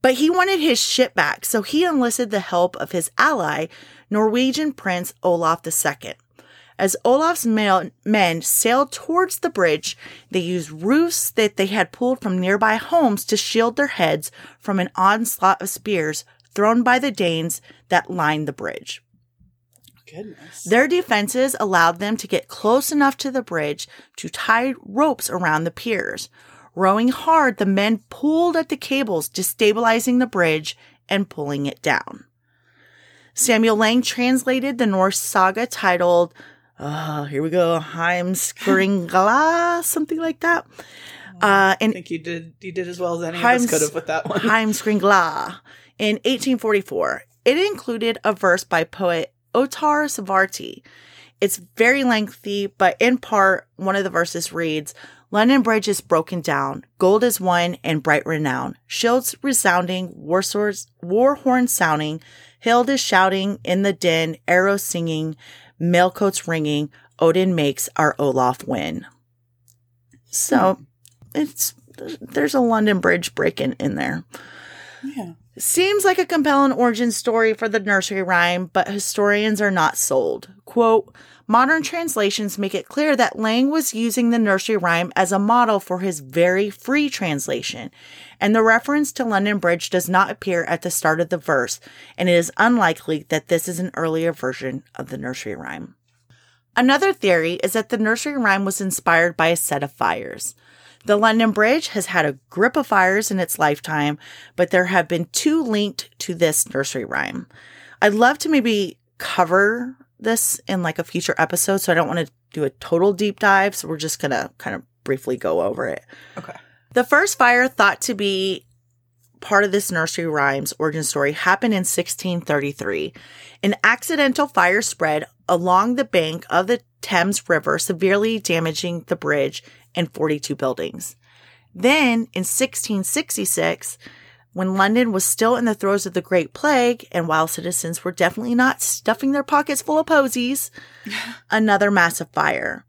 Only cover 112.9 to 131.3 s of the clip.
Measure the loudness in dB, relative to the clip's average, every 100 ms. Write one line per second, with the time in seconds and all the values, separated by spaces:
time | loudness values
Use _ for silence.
112.9 | 2 2 2 -2 0 4 4 2 -2 -8
113.9 | -6 -6 -4 -4 -4 -4 _ -10 -10 -12
114.9 | _ -4 -4 -2 -4 -2 0 0 -2 -6
115.9 | -8 _ -20 -18 -18 -16 -20 _ _ _
116.9 | -2 4 4 4 2 4 4 2 2 2
117.9 | 2 -6 -2 -2 -2 -2 -6 _ _ _
118.9 | _ _ _ _ _ 0 2 4 0 -2
119.9 | -4 -4 -4 -4 0 0 0 -6 -4 -4
120.9 | -2 -4 0 -2 0 0 2 2 0 -2
121.9 | -4 -4 -6 -6 -6 -2 -2 -2 -6 -6
122.9 | -4 -6 -10 -20 -20 -20 -4 -2 0 0
123.9 | 0 -2 0 2 2 -2 2 2 2 -2
124.9 | -4 -2 -2 -4 _ -2 0 4 2 2
125.9 | 0 0 0 0 -6 -2 -2 0 -4 _
126.9 | _ -2 0 2 -2 0 0 0 -2 -2
127.9 | -2 2 2 0 -2 -2 -2 -2 -4 -6
128.9 | -8 -6 -6 -2 0 -2 -6 -20 -20 _
129.9 | -6 -6 -4 -4 -2 -6 -6 -4 -4 -8
130.9 | -10 -16 -16 _